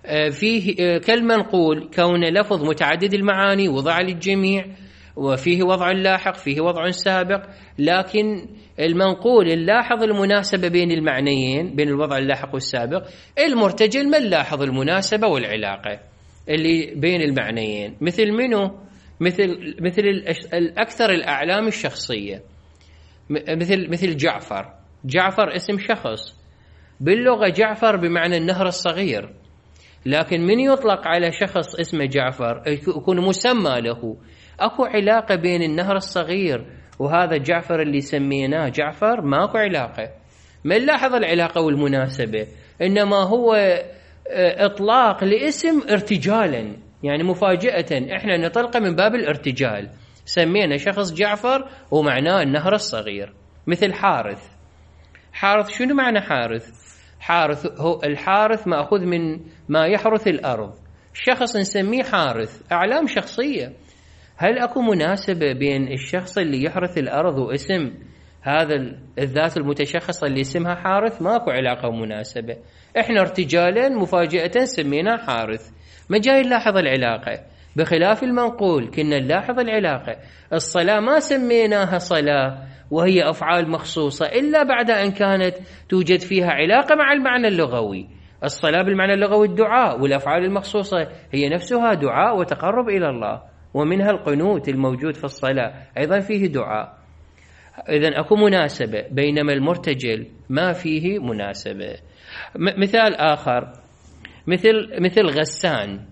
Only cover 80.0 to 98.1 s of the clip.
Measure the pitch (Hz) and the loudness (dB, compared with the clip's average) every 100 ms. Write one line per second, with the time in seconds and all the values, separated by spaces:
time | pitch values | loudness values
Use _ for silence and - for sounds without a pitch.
80 | 123 - - - - 165 - 180 170 214 | -6 -12 -14 -20 -4 -4 -2 0 2 2
81 | 220 302 294 277 240 233 220 208 185 180 | 4 2 2 0 4 4 4 2 2 -2
82 | 175 165 147 143 131 131 - - - 156 | 0 0 2 2 0 -4 -16 -20 -4 2
83 | 180 185 151 156 160 175 160 160 - 165 | 4 4 2 0 2 2 2 -4 -4 -2
84 | 147 135 160 240 294 311 269 240 240 214 | -2 -2 0 0 2 2 4 2 2 2
85 | 202 196 202 190 185 180 - - - 185 | 0 0 2 4 0 -2 -16 -20 0 0
86 | 165 180 - 190 175 143 160 233 277 302 | 4 2 2 0 2 2 4 4 4 2
87 | 277 285 262 247 226 180 139 120 107 95 | 4 2 2 2 2 2 0 0 -2 -6
88 | - - - - 143 - 160 165 185 196 | -12 -20 -20 -8 -8 -2 0 2 2 2
89 | 196 196 202 208 208 180 214 240 220 123 | 2 2 4 4 4 2 2 4 2 2
90 | 139 139 143 165 185 196 190 208 196 180 | 0 0 2 0 0 -2 -2 -4 -2 -2
91 | 156 - - 143 143 170 175 240 233 185 | -4 -10 -6 -2 0 -2 -2 0 2 2
92 | 139 120 208 208 175 147 165 233 226 196 | 2 2 2 2 -2 -2 0 0 0 0
93 | 160 123 104 110 - - - 139 151 190 | -2 -2 -6 -6 -12 -20 -6 -2 0 2
94 | 202 196 147 143 185 185 143 131 131 127 | 2 0 0 0 2 0 -2 0 0 0
95 | 156 147 139 - 131 135 117 - - 120 | -4 -6 -10 -4 -2 -2 -4 -8 -12 -4
96 | 151 196 196 208 190 139 104 107 - - | 0 0 0 -2 0 -2 -4 -6 -6 -16
97 | - - - _ - - - - - 151 | -20 -20 -20 _ -20 -20 -20 -16 -2 0
98 | 156 | 2